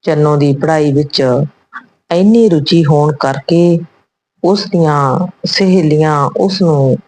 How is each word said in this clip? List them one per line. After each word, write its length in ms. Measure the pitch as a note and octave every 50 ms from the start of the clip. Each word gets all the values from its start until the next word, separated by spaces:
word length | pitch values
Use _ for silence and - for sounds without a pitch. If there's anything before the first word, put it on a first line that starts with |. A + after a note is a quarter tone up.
| _
ਚੰਨੋ 300 | - D#3 D3 D3+ D3+ D3+ D3
ਦੀ 160 | C#3+ C#3+ C#3
ਪੜ੍ਹਾਈ 360 | C#3 C#3 D#3 D#3+ D#3 D3+ D3+ C3+
ਵਿੱਚ 280 | C#3+ D3+ C#3 - - C#3 B2+ B2 C3+ D3 C#3+ _ _ _ _ - - - _ _ _ _ _
ਇੰਨੀ 360 | E3+ F3 F#3+ G#3 A3+ A#3 A3+ G#3+
ਰੁਚੀ 340 | E3+ D#3 C#3 - - E3+ E3
ਹੋਣ 280 | D3 D#3+ D3 D3 D3 C#3
ਕਰਕੇ 640 | C#3 C#3+ C3+ C3+ C#3 - - E3+ E3+ F3 F3 E3+ E3 E3+ - _ _ _ _ _ _ _ _ _ _ -
ਉਸ 240 | E3+ G3 G3 - -
ਦੀਆਂ 580 | - F3 E3 D#3 D3 C#3+ C#3+ C3+ B2+ - F#3 F3+ - _ - -
ਸਹੇਲੀਆਂ 720 | - - G3 F#3+ F#3 F#3+ D#3+ D#3 D3+ D3+ D#3 D#3 D3+ D3 C#3 - - -
ਉਸ 240 | - G3 F#3+ F#3
ਨੂੰ 360 | F#3+ E3+ D#3 C#3+ C#3 C3 A#2+ - -